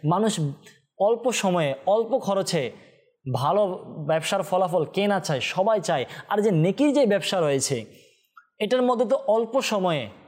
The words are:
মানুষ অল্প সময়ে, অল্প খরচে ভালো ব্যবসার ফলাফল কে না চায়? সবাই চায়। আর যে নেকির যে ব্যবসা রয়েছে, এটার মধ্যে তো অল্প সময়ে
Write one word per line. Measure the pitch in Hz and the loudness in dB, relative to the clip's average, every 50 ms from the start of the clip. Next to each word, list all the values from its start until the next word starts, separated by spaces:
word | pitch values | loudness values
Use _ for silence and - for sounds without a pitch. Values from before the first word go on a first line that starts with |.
| - | 0
মানুষ | 147 175 190 220 220 - - 151 143 135 - - - - _ _ _ _ - | 0 0 2 2 0 0 -2 -4 -4 -6 -10 -20 -20 -20 _ _ _ _ 0
অল্প | 190 208 233 226 - 262 | 2 2 2 2 0 -2
সময়ে, | 214 - - 190 180 175 160 139 135 - - | -2 0 0 0 2 2 0 0 -2 -2 0
অল্প | 180 202 226 226 226 277 247 | 0 2 2 2 0 -2 -2
খরচে | - 196 196 196 185 - - 160 131 110 - - - - _ _ _ _ _ _ _ 135 123 | 0 0 -2 -2 -2 0 -2 -2 -2 -4 -8 -12 -20 -20 _ _ _ _ _ _ _ -6 -4
ভালো | 120 131 147 175 208 214 185 185 - - - 117 - 151 | -2 0 0 2 2 0 0 -2 -8 -12 -14 -14 -10 -2
ব্যবসার | 147 156 160 156 - 202 196 | -2 -2 -2 0 -2 -2 -2
ফলাফল | 175 - 185 185 190 175 165 180 151 | -2 0 0 0 0 2 0 0 -2
কে | - - 185 202 | 0 -2 -2 0
না | 208 202 185 | 0 0 0
চায়? | - - 151 127 | 0 -2 -4 -2
সবাই | 110 - - 180 190 220 220 208 | -2 -4 -2 0 2 2 2 0
চায়। | 160 - 165 135 120 - - - - - | 0 -2 -2 -2 -2 -6 -10 -18 -6 -2
আর | 202 214 | -2 0
যে | 202 226 | 2 2
নেকির | 185 156 156 185 196 - 285 302 | 4 4 4 2 2 2 2 4
যে | 262 294 269 | 4 4 4
ব্যবসা | 208 202 196 - - 202 185 | 4 4 2 0 -2 0 0
রয়েছে, | 165 147 143 139 127 - 139 117 104 - - - - _ _ _ _ _ _ - _ _ _ _ | 2 2 2 0 0 -2 -4 -6 -6 -10 -20 -20 -20 _ _ _ _ _ _ -20 _ _ _ _
এটার | 214 196 247 254 | -2 0 0 2
মধ্যে | 254 247 247 233 254 | 2 2 2 0 2
তো | 208 269 | 0 0
অল্প | 269 - - 214 226 233 220 240 269 | -2 2 0 2 2 0 0 -2 -2
সময়ে | - - 226 202 185 180 165 143 117 101 - - - | -2 0 -2 0 0 0 -2 -2 -4 -8 -14 -20 -20